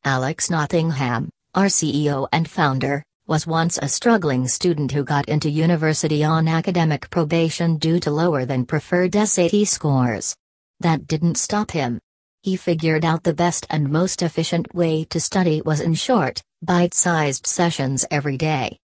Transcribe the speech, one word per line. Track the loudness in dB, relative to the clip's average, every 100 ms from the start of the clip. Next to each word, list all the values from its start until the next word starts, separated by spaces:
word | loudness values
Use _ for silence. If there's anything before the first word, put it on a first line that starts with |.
Alex | 0 0 -2 -4 -2
Nottingham, | -2 0 0 0 -2 -2 -2 -6 _ _
our | 0 2
C | 2 0 0 0
E |
O | -2 -2
and | -2 -2
founder, | 0 0 0 -2 -4 -6 _ -4
was | -2 0
once | 0 0 -2
a | -2
struggling | 0 2 2 2 0 0
student | 0 0 0 -2
who | -2
got | 0 -2 0
into | 0 0
university | 0 2 2 2 0 0 2
on | 2 2 2
academic | 0 0 0 2 0 -2
probation | -4 0 2 0 0 0 2
due | 2 2
to | 0
lower | 0 2 0 0
than | -2 0
preferred | -4 0 0 2 2
S | 2 2
A | 2
T | 2
scores. | 2 0 2 2 2 0 -6 -10 _ _ _ _
That | 0 0 0
didn't | 0 0 0
stop | -2 -2 -2
him. | -4 -4 -6 _ _ _ _
He | -4 -4
figured | -2 0 2 2 2
out | 0
the | -2
best | 0 0 -2 -4
and | -2 0
most | 0 0 0
efficient | -2 -2 -2 -2 -4 -2
way | 0 0 -2
to | -4
study | -2 2 2 0
was | 0 -2
in | 0
short, | -2 2 2 0 -4 _ _
bite-sized | 0 2 2 2 0 2 0 -2 -4
sessions | 0 0 0 -2 -2 -2
every | -2 -2 -2
day. | -2 0 -2 -8